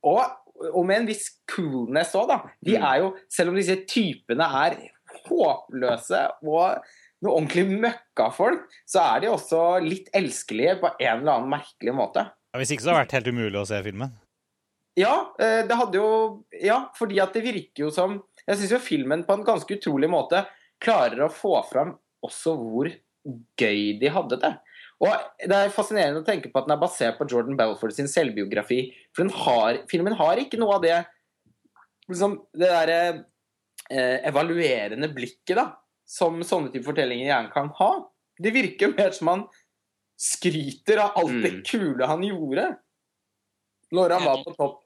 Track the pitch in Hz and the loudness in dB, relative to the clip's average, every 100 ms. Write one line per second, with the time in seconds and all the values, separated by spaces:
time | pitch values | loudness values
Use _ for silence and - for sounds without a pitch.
0 | 147 202 254 - _ - 160 180 180 208 | 4 4 2 -4 _ -10 -2 0 2 2
1 | 226 214 - _ - - 160 131 117 143 | 0 -4 -10 _ -10 -6 -4 -4 0 0
2 | 165 190 247 269 - _ - 214 151 135 | 0 0 0 0 -2 _ 0 2 4 2
3 | 190 190 _ - 175 190 180 185 190 240 | 0 -4 _ 0 0 2 0 -2 0 0
4 | 190 - - 120 160 135 160 175 - _ | 0 -4 -4 0 0 2 0 0 -12 _
5 | - - - 349 170 127 - 131 123 113 | -20 -20 -2 2 2 0 -6 -2 0 -2
6 | - 185 131 - 151 160 185 - - - | -2 -2 0 -4 -2 0 2 -2 -8 -20
7 | _ _ - 160 151 175 190 196 233 - | _ _ 0 0 2 0 0 2 0 -2
8 | _ - 110 - 214 330 - - - 185 | _ -2 0 2 0 0 -6 -20 -2 2
9 | 156 117 220 185 - 165 170 185 160 185 | 4 2 0 -2 0 2 4 2 0 -6
10 | - 202 156 - - 110 151 185 175 - | -2 -2 -2 -6 -8 0 0 2 -2 0
11 | 127 117 147 123 131 147 - _ 117 131 | 0 0 2 0 0 -6 -8 _ -4 -2
12 | - - 214 _ _ 123 131 143 151 165 | 0 -2 -4 _ _ -6 -4 -2 2 2
13 | 127 135 117 120 110 98 98 101 101 98 | 4 0 -2 -2 -2 -2 -2 -4 -4 -8
14 | 135 113 _ _ _ _ _ _ _ - | -10 -12 _ _ _ _ _ _ _ 0
15 | 208 320 - - 226 226 214 233 226 185 | 2 2 -2 -2 2 2 2 0 2 0
16 | 214 220 220 202 _ 90 196 240 269 - | 2 2 0 -4 _ -4 0 0 -2 -6
17 | 226 202 190 226 233 208 - - 147 151 | -2 2 2 0 -4 -6 -8 -6 -4 0
18 | 185 202 - _ - 202 196 247 - 151 | -2 -2 -12 _ -4 -2 0 -2 0 -2
19 | 131 160 170 202 208 196 - 202 - 143 | 0 -2 0 0 2 0 -2 -6 -2 0
20 | 156 170 - 180 196 - _ _ - 208 | 2 0 2 0 0 -14 _ _ 2 4
21 | 120 113 156 - 202 139 - 127 147 - | 2 2 -2 0 0 0 0 -2 -2 -6
22 | _ _ - - 160 156 113 113 156 - | _ _ -12 -4 -2 -2 -4 -2 -4 -6
23 | _ _ 143 117 - - 113 104 104 104 | _ _ -14 -14 -14 0 2 2 0 0
24 | 135 180 147 127 151 156 _ - - _ | 0 0 -2 -2 -2 -2 _ -20 -20 _
25 | 185 - - - 185 233 202 208 208 214 | 0 0 -4 -10 0 2 2 0 -2 2
26 | 151 151 156 190 - 135 135 151 175 - | 2 0 -2 -2 -2 -4 0 0 0 0
27 | 117 - - 120 120 135 110 - 110 107 | -2 -2 -2 0 0 2 0 0 -6 -4
28 | 139 - 139 107 98 104 104 123 131 - | 0 0 0 -2 -2 -4 0 -2 -2 -12
29 | _ - 196 - - 120 110 123 - 175 | _ -2 -2 0 2 4 4 0 -2 -2
30 | 190 220 156 208 269 226 214 196 165 170 | 0 2 2 2 -2 -2 2 4 4 2
31 | 175 _ _ _ _ _ _ _ _ _ | -2 _ _ _ _ _ _ _ _ _
32 | - 175 202 202 _ 151 180 170 160 165 | -10 -2 -2 -2 _ 2 4 4 4 2
33 | 170 160 - _ _ _ _ - - 135 | 2 -2 -12 _ _ _ _ -20 -6 0
34 | 127 127 143 143 170 170 156 123 104 113 | 2 2 0 0 0 2 2 0 -2 -4
35 | 151 139 120 - - 196 285 - _ _ | -6 -6 -10 -10 -2 0 0 -6 _ _
36 | _ - 170 165 170 185 139 131 123 151 | _ 0 0 0 -2 -2 -2 -6 -4 -2
37 | 131 123 135 131 110 147 147 - 196 370 | -2 -2 0 0 0 -4 -4 0 2 2
38 | - _ _ _ 196 254 196 - 196 - | -4 _ _ _ 0 0 0 0 0 2
39 | 196 - 165 190 - _ _ _ _ _ | 0 2 -2 -2 -4 _ _ _ _ _
40 | _ _ - - 175 156 139 - - 214 | _ _ -6 -2 -2 -2 -6 -6 2 2
41 | 208 202 165 123 107 90 - 233 175 127 | 4 2 0 0 -2 -2 -4 -2 -2 0
42 | 127 160 202 185 147 143 370 - _ _ | 0 0 -2 -4 -2 -2 -2 -6 _ _
43 | _ _ _ _ _ _ _ _ _ 175 | _ _ _ _ _ _ _ _ _ 2
44 | 175 180 143 135 170 - 139 - | 2 2 2 0 -4 -4 -4 -4